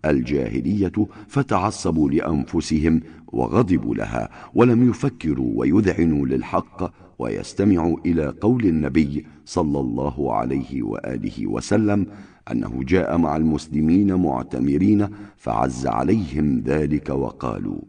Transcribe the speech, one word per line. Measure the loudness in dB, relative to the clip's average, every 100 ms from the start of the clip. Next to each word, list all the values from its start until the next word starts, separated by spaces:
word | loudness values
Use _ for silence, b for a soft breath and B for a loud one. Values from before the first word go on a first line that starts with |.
| 2
الجاهلية | 0 0 -2 -2 -4 -2 0 0 0 -4 B B
فتعصبوا | -2 0 0 -2 -2 -2 0 2
لأنفسهم | 2 0 -2 -2 -2 0 0 4 2 B B B
وغضبوا | -4 0 2 4 2 0 -4
لها، | -4 -6 -6 B B 4
ولم | 6 6 4
يفكروا | 2 -2 -2 -4 -2 -2 0
ويذعنوا | 2 4 4 2 2 2 0
للحق | -2 -2 -4 -6 -8 -10 b b b
ويستمعوا | -6 -6 -8 0 2 4 2 0 0
إلى | 0 0 0
قول | 0 2 2
النبي | 2 2 0 0 -2 B B -8
صلى | -4 -2 -2
الله | -2 -4 -4 -4 -4
عليه | -2 -2 -4 -4 -6
وآله | -6 -6 -6 -6 -6 -6 -6
وسلم | -6 0 0 2 0 -2 B B B -8
أنه | -6 -4 -6
جاء | 2 2 2 0
مع | 0 2
المسلمين | 0 0 -2 0 4 4 4
معتمرين، | 2 0 -2 -4 -2 0 2 4 4 2 B B B
فعز | -4 -2 -2 -2 -2
عليهم | -2 2 0 0 0 0 0
ذلك | 0 0 0 -2 -2
وقالوا | -4 -4 -4 -6 -6 -6 -8